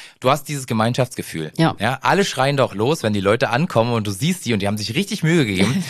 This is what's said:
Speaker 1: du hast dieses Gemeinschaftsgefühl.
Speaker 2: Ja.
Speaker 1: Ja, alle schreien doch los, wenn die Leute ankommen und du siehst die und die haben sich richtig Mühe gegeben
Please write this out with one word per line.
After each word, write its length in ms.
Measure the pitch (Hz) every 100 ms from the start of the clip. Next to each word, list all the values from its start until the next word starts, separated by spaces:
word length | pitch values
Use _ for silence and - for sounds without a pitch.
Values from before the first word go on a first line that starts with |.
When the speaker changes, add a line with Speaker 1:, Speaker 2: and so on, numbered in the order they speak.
| - -
Speaker 1:
du 100 | 127
hast 140 | 151 -
dieses 180 | 143 127
Gemeinschaftsgefühl. 840 | 113 113 127 123 - - 82 78 -
Speaker 2:
Ja. 180 | 160 -
Speaker 1:
Ja, 200 | 107 131
alle 240 | 127 175
schreien 320 | 196 - 135 139
doch 180 | 110
los, 280 | 95 120 165
wenn 100 | 110
die 80 | 104
Leute 300 | 95 113 107
ankommen 420 | 120 180 117 117
und 140 | 117 104
du 40 |
siehst 360 | 92 151 180 117
die 80 |
und 60 | 107
die 80 | 98
haben 100 | 107
sich 160 | 104
richtig 280 | 131 202 214
Mühe 220 | 156 170
gegeben 400 | 110 92 98 180